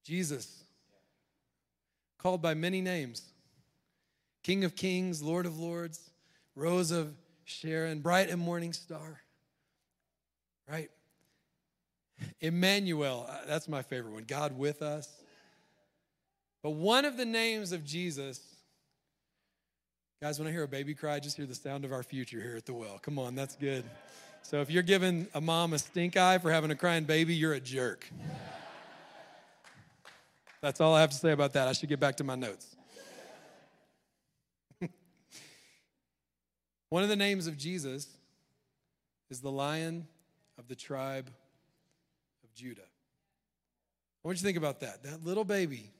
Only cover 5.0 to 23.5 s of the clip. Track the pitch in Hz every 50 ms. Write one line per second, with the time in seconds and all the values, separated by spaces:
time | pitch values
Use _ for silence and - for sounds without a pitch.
5 | 185 185 175 151 147 151 165 180 175 175 160 156 165 170 170 170 170 165 160 -
6 | - - _ _ _ _ _ _ _ _ _ - 147 170 175 180 180 156 170 170
7 | 156 151 147 - _ _ _ _ _ - - - - 160 160 160 160 165 156 151
8 | 143 170 175 185 196 - 175 175 170 170 175 170 170 170 165 - - - 165 151
9 | 156 160 151 131 _ _ _ _ _ _ _ _ _ _ _ _ _ _ _ _
10 | _ _ _ _ _ _ _ _ _ _ _ _ _ - 147 160 151 - _ _
11 | _ _ _ _ _ _ _ _ _ _ _ _ _ _ _ _ _ _ _ _
12 | _ _ _ - - - - _ 156 160 170 175 180 190 196 202 202 180 165 151
13 | 143 135 127 120 123 120 143 139 - - 151 160 - - 151 135 123 - 135 127
14 | 117 110 107 110 113 110 139 143 151 147 135 127 139 147 147 147 151 151 147 151
15 | 139 - - - - - - - _ _ _ _ _ _ _ _ _ _ _ _
16 | _ _ _ _ _ _ _ _ _ _ _ _ - 151 156 151 165 202 233 262
17 | 285 294 254 240 247 226 226 226 226 226 220 220 208 175 180 170 151 143 147 175
18 | 180 175 147 139 139 135 127 - - - - - _ _ _ _ _ _ _ _
19 | _ _ _ _ _ _ _ _ _ _ _ _ _ _ _ _ _ _ _ _
20 | _ _ _ _ 151 147 151 143 156 156 160 170 151 139 139 135 139 143 151 135
21 | - 151 147 143 139 143 - - 143 131 123 - - 139 139 143 143 131 135 127
22 | 123 - - 131 127 - 117 113 107 120 120 113 - - 127 120 110 104 98 98
23 | - - 147 139 127 120 127 135 135 131